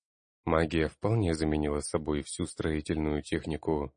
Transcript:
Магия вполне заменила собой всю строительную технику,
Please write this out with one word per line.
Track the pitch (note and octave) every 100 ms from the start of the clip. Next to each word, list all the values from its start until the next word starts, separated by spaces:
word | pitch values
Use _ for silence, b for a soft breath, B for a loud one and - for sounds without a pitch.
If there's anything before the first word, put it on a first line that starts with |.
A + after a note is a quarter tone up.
| _ _ _ _
Магия | - D#2+ D#2+ D#2+ D#2
вполне | - G2+ A#2 F#2
заменила | D#2+ D#2 D2+ D2 D2
собой | - E2 D2+ D2
всю | - -
строительную | E2 - E2+ D#2 D#2 D#2 D2+ D2+
технику, | - D#2+ - D2+ E2+ D#2 C#2